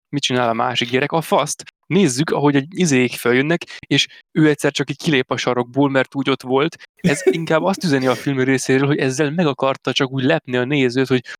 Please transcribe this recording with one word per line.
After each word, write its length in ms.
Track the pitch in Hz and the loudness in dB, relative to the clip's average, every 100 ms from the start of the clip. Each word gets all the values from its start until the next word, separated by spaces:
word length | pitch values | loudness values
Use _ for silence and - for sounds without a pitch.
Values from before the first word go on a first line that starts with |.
| _ | _
mit 140 | 143 | -6
csinál 260 | - 127 120 | -2 0 0
a 40 | |
másik 380 | 113 123 120 123 | 0 -2 -2 -2
gyerek. 220 | 127 143 | -2 0
A 80 | 165 | -2
faszt, 420 | 160 180 143 - - _ - | 0 0 0 -6 -14 _ -2
nézzük, 440 | 175 170 123 165 | 2 2 2 -2
ahogy 260 | - 143 143 | 2 2 2
egy 220 | 147 180 | 2 2
izék 340 | 175 127 123 | 4 2 2
följönnek, 640 | - 120 127 147 170 - - - | 0 0 2 2 -2 -6 -18 -2
és 200 | 139 - - _ | -2 -2 -8 _
ő 160 | - 156 | 2 2
egyszer 240 | 143 147 | 4 0
csak 180 | - 131 | -2 -4
így 60 | 143 | -4
kilép 340 | 165 139 - | 0 0 0
a 60 | 123 | -2
sarokból, 540 | - 123 120 127 143 | 0 -2 -2 0 2
mert 240 | 135 127 | 2 -2
úgy 160 | 139 135 | -2 -2
ott 120 | 131 | -2
volt. 340 | 127 131 160 - - | 0 0 0 -4 -18
Ez 260 | _ 175 143 | _ -2 0
inkább 380 | 190 170 160 160 | 0 -2 0 0
azt 220 | 175 196 | 0 -2
üzeni 220 | 180 139 131 | -2 0 0
a 80 | |
film 260 | 120 143 135 | -2 -2 -2
részéről, 460 | 127 131 - 131 139 | 0 0 2 2 2
hogy 120 | 151 | 0
ezzel 320 | 135 131 147 | 0 0 -2
meg 160 | 165 156 | 0 0
akarta 460 | 135 135 131 139 | 0 -2 -2 -4
csak 180 | - 131 | -2 -2
úgy 120 | 135 | 0
lepni 340 | 131 160 - 123 | 0 0 -2 -2
a 80 | |
nézőt, 420 | 123 147 127 123 131 | 0 0 2 0 0
hogy, 180 | 127 - | 0 -2